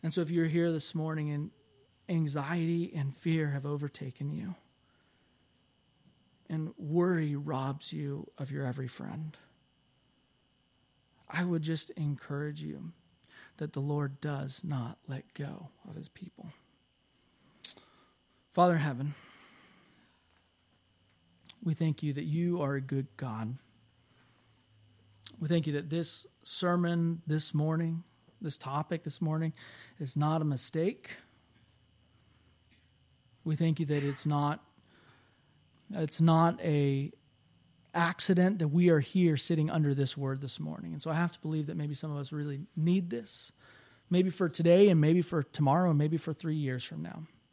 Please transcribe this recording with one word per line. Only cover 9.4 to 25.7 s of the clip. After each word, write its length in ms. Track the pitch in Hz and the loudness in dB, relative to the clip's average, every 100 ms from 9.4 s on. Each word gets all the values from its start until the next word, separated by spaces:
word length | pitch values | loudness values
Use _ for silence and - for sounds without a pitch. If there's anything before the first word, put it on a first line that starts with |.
| _ _ _ _ _ _ _ _ _ _ _ _ _ _ _ _ _ _ _ | _ _ _ _ _ _ _ _ _ _ _ _ _ _ _ _ _ _ _
I 140 | - | -4
would 200 | 180 165 | 0 0
just 280 | 156 160 - | 0 -4 -4
encourage 720 | - 147 139 - 143 147 147 | -4 -4 -4 -6 -6 -6 -6
you 300 | 151 143 - - _ _ _ - - - | -10 -10 -12 -16 _ _ _ -20 -20 -10
that 160 | 151 | -8
the 80 | - | -4
Lord 400 | 143 147 143 139 | -2 0 0 -4
does 400 | 151 143 143 131 | -6 -4 -6 -8
not 360 | 175 139 117 - - | -4 -4 -4 -8 -10
let 260 | 131 - | -12 -12
go 340 | - 147 - 156 _ - | -12 -10 -10 -14 _ -16
of 60 | 156 | -14
his 120 | 147 | -16
people. 440 | - 180 - 170 - _ _ _ _ _ _ _ _ _ _ - - _ _ _ _ _ _ _ | -16 -18 -16 -18 -18 _ _ _ _ _ _ _ _ _ _ -18 -18 _ _ _ _ _ _ _
Father 220 | - 180 | 4 4
in 60 | 170 | 6
heaven, 340 | 147 123 143 143 - - - - - - _ _ _ _ _ _ _ _ _ _ _ _ _ _ _ _ _ - | 0 -2 -6 -8 -18 -20 -20 -20 -20 -20 _ _ _ _ _ _ _ _ _ _ _ _ _ _ _ _ _ -8
we 120 | 175 | -4
thank 280 | 151 160 147 | 0 0 0
you 100 | 151 | -2
that 100 | 139 | -2
you 360 | 160 156 175 170 | -2 0 0 0
are 120 | 143 | 0
a 60 | 139 | -2
good 260 | 131 135 135 - | -2 -2 -4 -6
God. 400 | 131 110 110 127 _ _ _ _ _ _ _ _ _ _ _ _ _ _ _ _ - - | -8 -4 -6 -8 _ _ _ _ _ _ _ _ _ _ _ _ _ _ _ _ -20 -8
We 80 | 156 | 0
thank 220 | 170 | 2
you 60 | 156 | 2